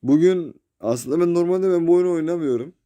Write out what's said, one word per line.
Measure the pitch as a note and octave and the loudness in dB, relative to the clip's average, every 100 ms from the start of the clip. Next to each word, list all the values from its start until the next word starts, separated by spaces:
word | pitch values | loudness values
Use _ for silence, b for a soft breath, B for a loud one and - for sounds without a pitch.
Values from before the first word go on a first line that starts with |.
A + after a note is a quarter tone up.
Bugün | B2 D3 F3 F#3 D#3+ - _ _ | 2 2 4 0 -6 -14 _ _
aslında | G#2+ A#2+ B2 D3+ | -4 -4 -2 0
ben | F3 | 0
normalde | E3+ F3 F#3 F#3+ | 0 0 0 0
ben | F3 E3 | 0 2
bu | |
oyunu | F3 F3+ | 2 2
oynamıyorum. | E3+ D#3+ F3 D3+ A#2+ C3+ _ | -2 -4 -4 -2 -4 -4 _